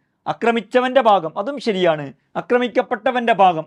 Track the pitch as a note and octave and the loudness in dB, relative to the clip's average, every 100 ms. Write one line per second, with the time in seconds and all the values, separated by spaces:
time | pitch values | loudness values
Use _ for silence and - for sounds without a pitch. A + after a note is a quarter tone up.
0 | _ _ - D#3 A#3 A3+ - B3+ B3+ C4 | _ _ -10 -4 -2 -2 0 -2 2 2
1 | A3+ G3 D#3+ G3+ G#3 C#4+ A#3 F#3 E3+ D3+ | 4 2 0 -8 -8 -6 -4 0 0 0
2 | C#3 - _ - - A#3+ B3 B3+ - A#3 | -6 -14 _ -12 -2 -2 0 -2 -4 -4
3 | B3+ B3 A#3 G3 F#3+ D#3 | -4 -2 0 4 4 2